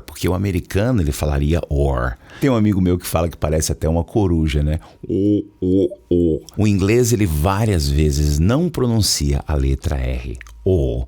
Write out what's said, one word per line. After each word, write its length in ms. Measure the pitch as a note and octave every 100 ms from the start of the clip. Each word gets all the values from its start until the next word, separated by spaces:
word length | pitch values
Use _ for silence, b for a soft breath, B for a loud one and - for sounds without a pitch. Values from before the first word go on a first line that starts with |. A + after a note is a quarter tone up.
porque 280 | - - G#2
o 60 |
americano, 640 | F#2+ G2+ F2 - F#2+ A2+ B2
ele 120 | D2
falaria 480 | C#2 D2+ C#2+ C#2+ E2 -
or. 480 | C#2+ C#2 C2 B1 - B B
Tem 100 | C#3+
um 60 | A#2+
amigo 240 | G#2+ G2
meu 180 | F2+ F2+
que 80 | -
fala 220 | D#2+ E2+
que 80 | -
parece 360 | D#2+ D#2 -
até 160 | D2 D#2
uma 160 | E2
coruja, 580 | E2 A#2 G2 E2 D#2 D2
né? 160 | D2 D#2 B B -
O, 360 | F#2+ G2+ G#2 - _
o, 280 | F#2 F#2+ F#2 - _
o. 300 | F2 E2+ D2+ - -
O 100 | G#2+
inglês, 460 | G2+ G2 A#2 B2
ele 140 | A#2 G#2
várias 640 | D2+ E2+ G2 A2+ F#2 C#2
vezes 500 | C#2+ D#2 C#2+ D2 D2
não 300 | F2 B2+ F3
pronuncia 760 | - B2 A2+ G2+ - D2 C#2 -
a 80 |
letra 420 | D2+ C2+ C2+ - C#2
R. 420 | B1+ B1+ B1 A#1+ - -
Or. 420 | - F#2 C2 A#1